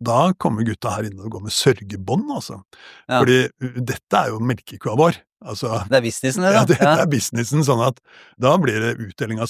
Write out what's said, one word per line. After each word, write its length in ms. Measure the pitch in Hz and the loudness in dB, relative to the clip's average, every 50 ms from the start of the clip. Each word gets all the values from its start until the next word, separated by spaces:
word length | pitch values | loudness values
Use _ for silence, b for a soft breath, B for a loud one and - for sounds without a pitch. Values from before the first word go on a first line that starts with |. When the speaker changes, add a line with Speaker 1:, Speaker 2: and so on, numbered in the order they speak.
Speaker 1:
da 320 | - 120 117 123 156 185 185 | -4 0 2 2 2 2 2
kommer 320 | - - 170 113 104 113 | 0 -2 -2 -2 0 -2
gutta 300 | 113 107 - - 120 98 | -2 -2 -4 -6 -6 -6
her 80 | 104 110 | -6 -6
inne 160 | 107 98 95 98 | -8 -10 -12 -12
og 40 | 110 110 | -12 -12
går 100 | 92 98 | -10 -10
med 100 | 104 - | -6 -6
sørgebånd, 720 | - - 139 120 - 101 98 104 98 95 98 127 185 277 294 285 | 0 2 2 2 2 -2 -10 -12 -10 -6 -2 -2 -2 -2 -4 -6
altså. 300 | 226 - - 120 101 - B B B B B B B B | -8 -8 -10 -14 -16 -18 B B B B B B B B
Speaker 2:
Ja. 140 | - 127 127 | -4 0 2
Speaker 1:
Fordi, 220 | 123 123 127 127 127 - - _ 131 | 4 6 6 4 4 2 -4 _ -10
uh, 180 | 127 123 123 123 | -8 -6 -6 -6
dette 320 | 117 - - - _ - | -6 -8 -8 -4 _ 0
er 120 | - 156 123 110 | 0 2 0 -2
jo 60 | 110 | -4
melkekua 560 | 117 127 123 - - - 113 110 - 123 107 | -2 -2 -4 -4 -6 -12 -20 -10 -8 -2 2
vår. 240 | 123 156 170 170 - - _ _ _ - | 2 4 2 2 0 -8 _ _ _ -16
Altså, 400 | 117 107 - - 117 113 113 92 101 | -14 -10 -8 -6 -4 -4 -4 -2 2
Speaker 2:
Det 80 | 127 131 | 2 2
er 100 | 120 113 | 2 0
businessen, 320 | 110 - - 131 127 - 180 | -2 -4 -4 -2 -2 0 2
det, 120 | 190 202 | 2 4
da. 60 | 220 | 4
Speaker 1:
ja, 40 | 214 | 4
det, 140 | 165 165 - | 4 4 4
Speaker 2:
Ja. 140 | - - - | 4 4 4
Speaker 1:
det 60 | 233 240 | 4 2
er 80 | 170 143 117 | 2 0 -2
businessen, 420 | - - - 117 117 - 139 151 156 | -2 -2 -4 -4 -2 0 0 0 2
sånn 240 | 135 131 113 117 | 2 2 2 2
at 140 | 131 117 - b b b b b b b - | 0 -2 -4 b b b b b b b 0
da 160 | 120 131 160 | 2 4 4
blir 240 | 190 165 123 107 110 | 4 2 2 0 0
det 160 | 110 117 117 | 0 -2 -4
utdeling 420 | - 113 101 98 - - 107 110 110 | -4 -8 -12 -8 -8 -6 -6 -4 -4
av 60 | 117 117 | -4 -2